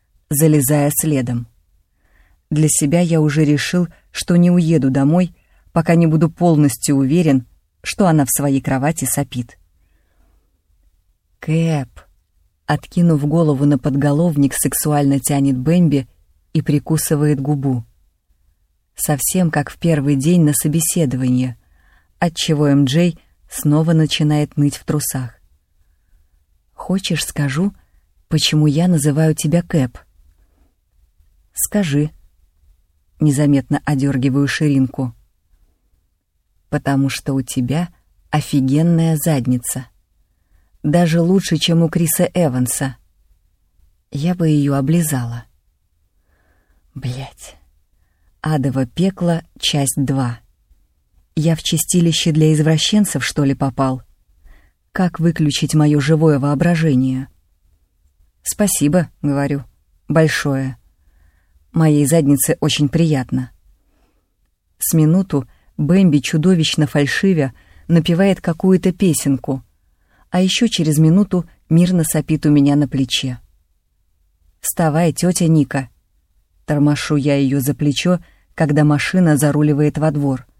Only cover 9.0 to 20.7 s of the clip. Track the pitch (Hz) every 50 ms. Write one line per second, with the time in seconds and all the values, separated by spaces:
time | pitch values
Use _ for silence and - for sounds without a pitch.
9 | - - - - 143 - - 123 120 - - _ _ _ _ _ _ _ _ _
10 | _ _ _ _ _ _ _ _ _ _ _ _ _ _ _ _ _ _ _ _
11 | _ _ _ _ _ _ _ - - - 156 165 165 165 160 147 131 - _ -
12 | - _ _ _ _ _ _ _ _ _ _ _ _ - 147 - - - - 180
13 | 175 170 160 147 143 147 156 170 170 151 143 131 143 143 147 127 - 151 131 139
14 | 143 147 143 151 170 180 156 143 139 135 - - - 143 - - - 151 151 147
15 | 143 139 139 139 - - 147 139 139 139 135 127 127 151 165 180 175 156 135 139
16 | 131 - _ _ _ _ _ _ _ _ - 160 - - 143 147 - - 160 151
17 | - - 160 143 147 151 151 139 135 147 151 139 135 139 131 123 113 _ _ _
18 | _ _ _ _ _ _ _ _ _ _ _ _ _ _ _ _ _ _ _ -
19 | - - 147 135 - - - 185 180 160 151 151 139 - - - - 170 165 151
20 | 135 143 147 135 131 160 180 180 160 147 143 - - 160